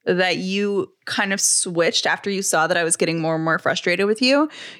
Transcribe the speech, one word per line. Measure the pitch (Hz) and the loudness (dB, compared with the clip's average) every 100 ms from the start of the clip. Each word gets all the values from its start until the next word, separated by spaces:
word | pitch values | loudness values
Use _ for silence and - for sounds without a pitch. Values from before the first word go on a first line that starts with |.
that | - 180 185 160 | -2 2 2 0
you | 185 196 202 196 - _ - | -2 -2 0 -2 -4 _ -8
kind | - 196 | -4 -2
of | 196 | 0
switched | - - 190 170 165 - | 0 0 -2 0 2 2
after | 160 170 202 | 0 -2 -2
you | 196 | -4
saw | 196 165 160 | 0 2 2
that | 180 | 2
I | |
was | 165 - | 0 0
getting | 165 165 | 0 0
more | 160 160 | 0 0
and | |
more | 160 160 | 0 0
frustrated | - 165 180 175 | 0 -2 0 0
with | 202 220 | 0 2
you. | 254 285 302 - - | 2 4 2 -4 -18